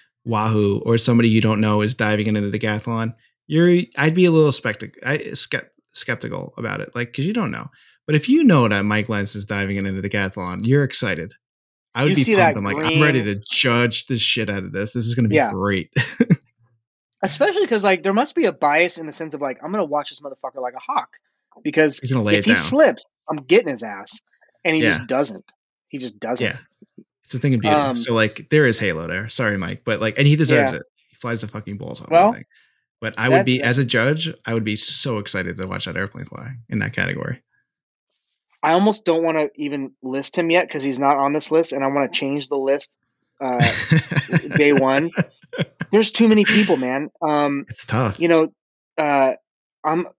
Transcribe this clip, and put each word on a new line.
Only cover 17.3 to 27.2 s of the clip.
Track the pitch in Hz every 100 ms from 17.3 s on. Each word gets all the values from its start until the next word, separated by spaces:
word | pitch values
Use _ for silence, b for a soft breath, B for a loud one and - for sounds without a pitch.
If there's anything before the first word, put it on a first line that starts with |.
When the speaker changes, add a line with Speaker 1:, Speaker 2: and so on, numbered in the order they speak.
| - 392 381 392
Speaker 2:
'cause, | 220
like, | 196 185
there | 185
must | 202 277
be | - 220
a |
bias | 143 147 151 175 170
in | 156
the |
sense | - 160
of, | 147
like, | 139 127
"I'm | 156
gonna | 208
watch | 160 147 143
this | -
motherfucker | 147 135 131 135
like | 123
a | 127 -
hawk." | 285 - _ _ _ _ _
Because | 151 151 151 -
Speaker 1:
He's | 123
gonna | 131
lay | 104
Speaker 2:
if | 104
Speaker 1:
it | 208
Speaker 2:
he |
Speaker 1:
down. | -
Speaker 2:
slips, | - 269 277 131 - _ -
I'm | 151
getting | 131 196 170
his | 120
ass. | 110 98 98 - _ _ _ _
And | 170 160
he |
Speaker 1:
Yeah. | 113
Speaker 2:
just | 78 127
doesn't. | 131 147 98 _ _ _ _ _
He | 139
just | 127 104
doesn't. | 113 120 113
Speaker 1:
Yeah. | - - _ - - _ _